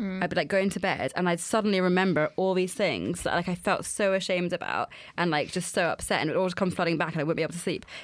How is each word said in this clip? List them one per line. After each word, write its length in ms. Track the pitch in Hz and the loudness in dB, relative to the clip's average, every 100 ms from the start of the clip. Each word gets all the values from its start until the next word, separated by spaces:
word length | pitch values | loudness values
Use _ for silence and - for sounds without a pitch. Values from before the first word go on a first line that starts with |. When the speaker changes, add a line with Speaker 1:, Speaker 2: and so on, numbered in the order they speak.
Speaker 1:
Mm. 220 | 196 185 175 | -6 -2 -2
Speaker 2:
I'd 60 | |
be, 60 | 180 | 0
like, 120 | 160 | 0
going 220 | 196 196 | 2 2
to 100 | 185 | 0
bed 320 | 190 139 131 - | 0 0 -2 0
and 140 | 180 | 0
I'd 100 | 170 | 0
suddenly 400 | - 226 208 190 | 2 2 2 2
remember 500 | 185 180 190 151 151 - | 4 4 4 4 2 2
all 180 | 190 185 | 2 2
these 180 | 185 | 0
things 500 | - 196 95 95 175 | 0 0 0 -2 -2
that, 120 | - 165 | -2 0
like, 140 | 180 | 0
I 60 | 180 | -2
felt 300 | - 185 - | 0 -2 -2
so 300 | - 202 190 | 0 2 2
ashamed 380 | 185 180 175 175 | 0 -2 0 -2
about 340 | - 76 - - - - | -4 -2 -4 -8 -12 -2
and, 120 | 170 | 0
like, 220 | 151 127 | 2 0
just 220 | 180 170 - | -2 -2 0
so 100 | 165 | 0
upset, 320 | - - 175 | 0 0 0
and 100 | 151 | 2
it 20 | |
would 60 | 151 | 2
always 160 | 185 175 | 0 0
come 160 | 185 | 0
flooding 260 | 175 170 165 | 0 0 0
back 160 | 165 | 0
and 80 | 160 | -2
I 40 | 151 | -2
wouldn't 120 | 165 | 0
be 60 | |
able 100 | 156 | -2
to 60 | 170 | -4
sleep. 260 | 190 - - - | -4 -4 -6 -16